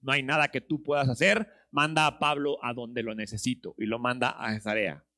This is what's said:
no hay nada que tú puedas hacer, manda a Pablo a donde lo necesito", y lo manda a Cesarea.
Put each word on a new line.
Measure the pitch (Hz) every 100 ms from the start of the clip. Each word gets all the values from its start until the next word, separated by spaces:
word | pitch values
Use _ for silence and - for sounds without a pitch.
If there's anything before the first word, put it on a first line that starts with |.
no | 131
hay | 139
nada | 135 151 143
que | 135
tú | - 151
puedas | - 143 131
hacer, | 120 185 214 214 _ _
manda | 143 151 156 151
a | -
Pablo | 151 143 143 143
a | 120
donde | 120 117 120
lo | 113 107
necesito", | 107 107 127 123 - -
y | 107
lo | 113
manda | 123 123 123
a | - 117
Cesarea. | 107 107 107 98 73 _